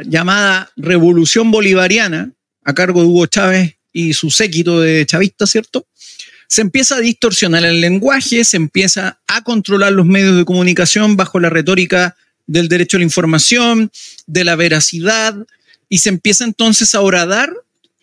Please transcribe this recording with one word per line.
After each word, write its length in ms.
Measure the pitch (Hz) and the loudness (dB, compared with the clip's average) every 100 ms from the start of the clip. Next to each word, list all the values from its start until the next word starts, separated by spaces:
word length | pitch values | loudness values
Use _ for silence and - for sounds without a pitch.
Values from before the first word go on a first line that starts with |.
| - | -4
llamada 680 | 160 180 202 202 185 - - | -2 0 0 0 -2 -6 -10
revolución 760 | 156 180 170 175 160 226 226 | -4 2 4 4 2 2 2
bolivariana, 800 | 214 202 185 185 220 202 160 247 - _ _ | 2 2 2 2 0 -2 -4 -10 -16 _ _
a 100 | - | -6
cargo 280 | 160 180 175 | -2 0 2
de 40 | 170 | 4
Hugo 200 | 175 165 | 4 2
Chávez 480 | 202 190 185 170 - _ | 0 0 2 0 -4 _
y 200 | 170 165 | -4 -4
su 180 | 143 156 | -2 -2
séquito 500 | 202 214 160 170 165 | 0 0 -2 0 0
de 240 | 160 160 143 | 2 0 0
chavistas, 460 | 165 196 - 202 | 0 -2 -2 -2
¿cierto? 340 | 220 - 262 - _ - - - - - | -2 -4 -8 -10 _ -20 -20 -20 -20 -6
Se 140 | - | -2
empieza 340 | 202 269 254 269 | -2 0 -2 0
a 40 | |
distorsionar 640 | 233 - 226 185 185 165 | -2 -2 -2 0 0 0
el 160 | 170 170 | 2 2
lenguaje, 640 | 170 190 262 269 - 233 | 0 0 0 -2 0 0
se 140 | 233 175 | 0 0
empieza 640 | 156 185 190 196 190 - - | -2 -2 -2 -2 -6 -8 -8
a 140 | 220 | -6
controlar 500 | 226 226 196 196 202 | -4 -4 0 0 2
los 120 | 196 175 | 2 2
medios 300 | 196 190 180 | 4 4 2
de 80 | 175 | 2
comunicación 720 | 180 180 180 170 214 214 196 | 0 0 0 0 2 2 2
bajo 240 | 180 180 | 0 -2
la 100 | 170 | 0
retórica 680 | 165 156 190 175 185 175 - _ _ - | 0 0 0 0 0 -2 -6 _ _ -4
del 200 | 160 165 | -2 0
derecho 300 | 175 175 190 | 0 0 0
a 20 | |
la 40 | 165 | 0
información, 840 | 185 160 156 - 240 233 226 214 - - - - | 0 0 0 0 0 2 0 -2 -6 -20 -20 -6
de 160 | 170 | -2
la 120 | 175 165 | 0 0
veracidad, 800 | 170 156 - 170 190 220 220 202 220 _ _ _ - | 0 0 -2 -2 -2 -2 -2 -6 -14 _ _ _ -6
y 100 | 190 | -2
se 100 | 208 | 0
empieza 340 | 180 208 202 | -2 -2 -2
entonces 500 | 233 208 226 208 220 | -2 -2 0 2 0
a 80 | 208 | 0
horadar 500 | 196 180 170 214 294 453 - _ _ _ | 0 0 0 -2 -4 -8 -18 _ _ _